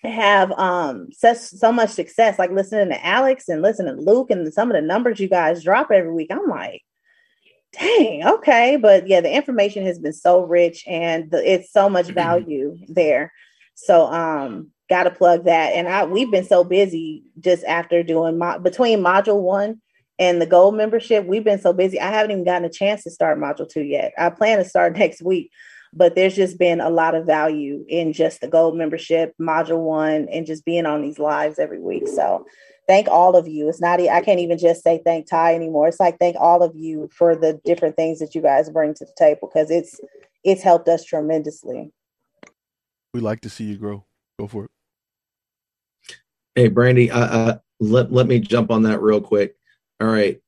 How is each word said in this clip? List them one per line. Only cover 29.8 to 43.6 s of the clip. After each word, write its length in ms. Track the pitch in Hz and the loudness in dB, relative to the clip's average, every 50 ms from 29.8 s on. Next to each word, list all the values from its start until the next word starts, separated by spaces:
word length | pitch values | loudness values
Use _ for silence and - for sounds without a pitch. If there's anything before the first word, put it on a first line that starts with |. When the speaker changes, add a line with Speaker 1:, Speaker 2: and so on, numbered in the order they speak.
| 165 160 156 156 156 156 156 156 143 - | -4 -4 -4 -2 -2 -2 -2 -4 -4 -6
Speaker 1:
and 160 | 147 160 165 | -8 -10 -8
just 200 | 156 160 156 _ | -10 -12 -10 _
being 220 | 170 170 170 165 | -4 -4 -2 -2
on 160 | 151 151 151 | -2 -4 -4
these 180 | 143 143 151 - | -6 -8 -8 -6
lives 400 | 147 151 147 147 151 151 156 - | -4 -4 -2 -2 -4 -4 -4 -6
every 200 | 151 151 - 87 | -8 -8 -8 -12
week. 280 | 85 90 - - - - | -10 -8 -8 -6 -6 -6
So 360 | - - - - - - - - _ _ _ _ _ _ _ - | -4 -2 -2 -2 -2 -4 -6 -14 _ _ _ _ _ _ _ 2
thank 180 | 185 196 208 - | 2 4 4 2
all 280 | - 165 175 185 180 | 2 4 4 6 4
of 100 | 180 160 | 4 2
you. 220 | 165 156 151 151 151 | 0 -8 -6 -4 -4
It's 120 | 165 - | -4 -2
not, 200 | 175 175 175 180 | -2 0 0 2
e-, 100 | 175 170 | 0 2
I 100 | - 175 | 0 0
can't 200 | 170 - 196 180 | 2 0 0 0
even 180 | 175 170 170 165 | 0 -2 -4 0
just 240 | 175 170 170 170 | 2 0 0 2
say 180 | - 170 165 165 165 | 0 0 0 0 0
thank 240 | 170 165 165 156 - | -2 -2 -2 -4 -4
Ty 260 | 185 165 165 170 165 | -2 0 2 2 2
anymore. 320 | 165 165 160 160 147 151 | 0 -2 -4 -2 0 0
It's 140 | 165 165 - | 0 0 0
like, 180 | 196 175 170 _ | -2 -2 0 _
thank 180 | 180 175 170 - | -2 -2 0 2
all 260 | - 170 175 175 175 | 2 4 4 4 2
of 120 | 165 160 | 0 -2
you 320 | 156 160 160 156 151 156 - _ | -8 -12 -10 -10 -10 -12 -14 _
for 200 | _ 170 170 165 | _ 2 2 2
the 240 | 160 160 156 156 156 _ | 2 0 -2 -2 -4 _
different 300 | 170 170 170 175 156 151 | -4 -2 0 -2 -4 -2
things 240 | - 160 160 160 156 | -2 -4 -4 -4 -8
that 160 | 160 156 - | -10 -10 -8
you 80 | 165 | -2
guys 260 | 156 147 139 135 156 156 | 0 2 2 2 0 -2
bring 240 | 156 160 156 151 156 | -2 -2 -2 -2 -4
to 100 | - - | -8 -16
the 100 | _ _ | _ _
table, 320 | - 170 151 151 - - - | 2 2 2 2 0 -8 -4
'cause 220 | _ 151 156 151 | _ -2 -2 0
it's, 300 | 165 175 170 - - - - - _ - _ _ _ _ | -2 -4 -4 -6 -18 -20 -20 -20 _ -20 _ _ _ _
it's 200 | _ 190 190 185 | _ -2 -2 2
helped 260 | - 196 170 170 170 - | 4 4 4 4 4 0
us 160 | 170 160 - | 0 0 -2
tremendously. 880 | - - 160 156 151 160 156 151 151 151 - _ - 123 - - - _ _ _ _ _ _ _ _ _ _ - _ _ _ _ _ _ _ _ _ _ _ _ _ - | -6 -6 -6 -4 -2 -4 -4 -4 -8 -12 -14 _ -14 -14 -14 -14 -18 _ _ _ _ _ _ _ _ _ _ -20 _ _ _ _ _ _ _ _ _ _ _ _ _ -10
Speaker 3:
We 60 | 123 | -6
like 200 | 113 107 110 113 | -6 -6 -6 -6
to 60 | - 113 | -10 -18
see 160 | - - | -12 -10